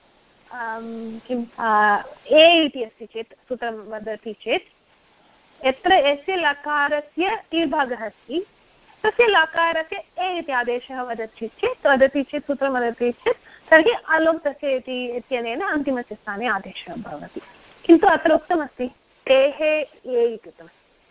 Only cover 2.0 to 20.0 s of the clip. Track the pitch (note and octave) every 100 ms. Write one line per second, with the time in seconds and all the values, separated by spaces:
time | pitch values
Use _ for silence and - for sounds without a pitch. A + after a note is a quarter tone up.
2 | - - - D4 E4 E4+ D4+ C4+ A3+ -
3 | A3 A3+ A3+ _ - B3 A#3+ A3 G3+ G#3+
4 | A3 G#3+ A3+ G#3 A3 E4+ - _ _ _
5 | _ _ _ _ _ - C4 C4 F4+ F#4
6 | C#4 C#4+ F#4 F#4 D4+ C#4+ D4 D4 C#4+ D4
7 | D4 D4+ F#4+ A4 - E4 D#4+ D#4 C4 A#3
8 | A3 - - D#4 G#4 _ _ _ _ _
9 | G#4+ - A#4 F#4 D#4+ E4 E4 D#4+ D#4+ G4
10 | - - F#4 F4 D#4+ B3+ A#3+ A#3+ - C4
11 | B3 A3 A3 - A3 - A#4 B4+ D4 C4+
12 | C4+ C#4+ C4 D4 - C4+ C#4 B3+ A#3+ A#3
13 | A#3+ - A4+ - - - - D#4+ E4+ -
14 | - D#4+ D#4+ E4 D4 C4 C#4+ C4 C4 B3+
15 | B3 B3 - B3 A#3 B3+ G4+ D4+ C#4 B3+
16 | A#3+ G#3 - G3+ A#3+ G3 G3 - - G#3+
17 | - D3+ E3+ - - - - - - E4
18 | G4 D#4 E4+ D#4 - E4+ C#4 - B3 -
19 | _ _ - C4 C#4+ C#4 D#4 D#4 C#4+ _